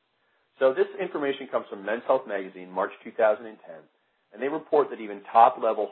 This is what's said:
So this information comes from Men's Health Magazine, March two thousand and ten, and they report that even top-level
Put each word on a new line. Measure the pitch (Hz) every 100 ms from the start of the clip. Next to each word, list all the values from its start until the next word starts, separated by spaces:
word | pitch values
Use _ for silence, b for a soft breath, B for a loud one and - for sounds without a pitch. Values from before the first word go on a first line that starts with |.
| _ _ _ _ _ -
So | 131
this | 135 202 -
information | 185 165 139 135 135
comes | 120 110
from | 104
Men's | 98 120 -
Health | 131 107
Magazine, | 98 95 95 90
March | 95 101 -
two | 117
thousand | 110 110 107 113
and | 110 -
ten, | 80 - _ _ _ _
and | 104
they | 135
report | 156 - 151 123
that | 113
even | 104 101 -
top-level | 117 120 123 117 107 101